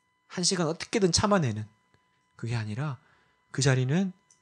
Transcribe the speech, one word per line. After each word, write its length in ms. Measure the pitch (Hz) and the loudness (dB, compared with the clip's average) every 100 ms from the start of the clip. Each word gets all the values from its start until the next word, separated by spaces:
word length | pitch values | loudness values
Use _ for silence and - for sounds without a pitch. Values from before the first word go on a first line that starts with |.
| _ _ _ | _ _ _
한 180 | - | -4
시간 240 | 175 185 151 | -2 0 -2
어떻게든 440 | 170 - 233 190 | -4 -4 0 2
참아내는 540 | - 208 202 131 107 107 _ _ _ _ _ _ - | 2 2 2 2 -2 -8 _ _ _ _ _ _ -12
그게 180 | 113 | -6
아니라 440 | 117 107 107 151 123 _ _ _ _ _ | -4 -4 -6 -6 -8 _ _ _ _ _
그 120 | - | 0
자리는 500 | 139 127 127 160 196 - _ _ | 2 4 2 0 -2 -6 _ _